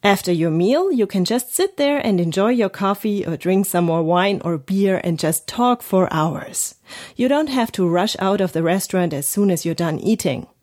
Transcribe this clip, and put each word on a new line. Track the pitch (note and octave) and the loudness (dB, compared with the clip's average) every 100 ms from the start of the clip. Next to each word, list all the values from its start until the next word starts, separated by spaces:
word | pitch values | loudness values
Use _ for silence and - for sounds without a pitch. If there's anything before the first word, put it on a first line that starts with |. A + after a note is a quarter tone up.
After | G#3 G3 - | 4 2 2
your | F3 E3 | 0 2
meal, | D#3+ F3+ C#4 G4 | 2 2 2 2
you | C#4 G3 | 0 0
can | G3 | 0
just | F3+ A#3+ - | 0 0 -4
sit | - F#4+ - | -2 -2 0
there | C#4+ C#4+ | 0 2
and | - F#3+ | 2 2
enjoy | E3+ D#3+ G#3 | 2 2 2
your | B3 G3 | 2 0
coffee | - G3 G3+ G#3+ G3+ | 0 -2 0 -2 -2
or | F3 D#3 | -2 -4
drink | F3 F#3+ G3 | 0 2 2
some | F3 | 0
more | F3 E3 | 2 0
wine | D#3+ F3 G3 G3+ | 2 2 2 0
or | - E3 | -2 -4
beer | C3+ F#3+ G3 F#3+ | -2 0 2 0
and | - E3 | -2 -2
just | D#3 E3 - | -2 -2 -6
talk | - B3 A#3+ | -2 0 0
for | - F#3+ F#3 | 0 0 2
hours. | D#3+ D#3 D3+ - - - - - - - | 2 0 -2 -8 -8 -8 -10 -20 -18 -18
You | - B3+ | -4 0
don't | C#4+ D#4 | 2 0
have | C4 A3+ | -2 -2
to | - F3 | 0 0
rush | F3 G#3+ - | 2 0 -2
out | F#3+ G3+ | -2 0
of | F#3 | 0
the | D#3+ | 0
restaurant | E3 F#3 - F#3 F3 | 0 0 0 -2 0
as | D3 C#3+ | -2 -4
soon | - G3+ | 0 0
as | F3 | 0
you're | E3+ D#3+ | -2 -2
done | E3+ D3+ | -2 -2
eating. | - A3 F3+ B2+ - _ | 0 0 0 -4 -8 _